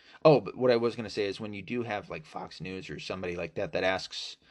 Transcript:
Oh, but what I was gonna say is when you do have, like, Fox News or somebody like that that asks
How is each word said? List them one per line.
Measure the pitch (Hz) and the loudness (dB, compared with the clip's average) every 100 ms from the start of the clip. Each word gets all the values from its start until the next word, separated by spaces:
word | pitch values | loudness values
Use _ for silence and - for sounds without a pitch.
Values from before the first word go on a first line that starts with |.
| - - | -20 4
Oh, | 160 139 | 8 8
but | 95 - | 4 0
what | 127 | 4
I | 117 | 4
was | 117 113 | 2 -2
gonna | 104 | -6
say | 110 101 | -2 -2
is | 95 | -2
when | 107 | -6
you | 101 | -8
do | 90 120 | -6 -6
have, | 113 104 85 | -4 -6 -6
like, | 85 78 | -12 -10
Fox | - - - | -12 -12 -10
News | 85 92 - | -10 -8 -10
or | 73 | -10
somebody | - 95 92 87 | -8 -6 -4 -4
like | 85 - | -4 -4
that | 92 | -2
that | 85 | 2
asks | 92 95 - - - - _ | 2 2 -2 -8 -10 -14 _